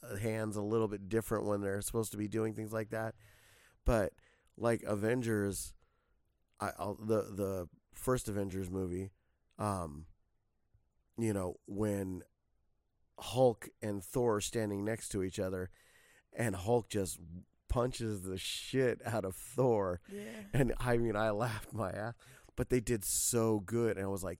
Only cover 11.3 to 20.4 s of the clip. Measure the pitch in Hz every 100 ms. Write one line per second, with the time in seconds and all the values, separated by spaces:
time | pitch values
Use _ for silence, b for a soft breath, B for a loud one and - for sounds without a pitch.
11.3 | 101 90 - - 98 107 101 95 90 -
12.3 | _ _ _ _ _ _ _ _ - -
13.3 | 123 127 110 - _ 107 101 - 131 120
14.3 | 104 - 120 107 101 104 113 - 104 92
15.3 | 98 92 95 92 b b b b b _
16.3 | - 117 92 92 120 107 107 92 - 85
17.3 | 87 - _ - 131 127 - 113 104 95
18.3 | 92 - - - 131 127 - 117 110 95
19.3 | - - - 131 110 92 90 B 202 208
20.3 | 220